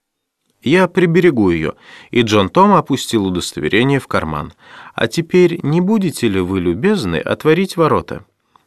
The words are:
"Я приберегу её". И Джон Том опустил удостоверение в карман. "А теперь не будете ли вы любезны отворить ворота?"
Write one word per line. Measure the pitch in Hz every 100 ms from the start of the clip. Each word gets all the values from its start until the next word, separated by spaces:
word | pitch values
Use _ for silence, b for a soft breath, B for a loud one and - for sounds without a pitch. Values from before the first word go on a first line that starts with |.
| _ _ _ _ _ _
"Я | 120 175 180
приберегу | 185 175 165 180 127 95
её". | 85 78 - B B B
И | 123
Джон | 117 104 92
Том | 170 202
опустил | 185 - 135 - 113 95
удостоверение | 87 - - 76 101 131 139
в | -
карман. | 98 80 76 76 - B B B
"А | B 113
теперь | - 165 180 175 170
не | 135 165
будете | 180 220 185 - 117
ли | 95
вы | 90 95
любезны | 87 87 180 208 101 82
отворить | - 107 151 165 190 -
ворота?" | 156 104 - 82 - _ _ _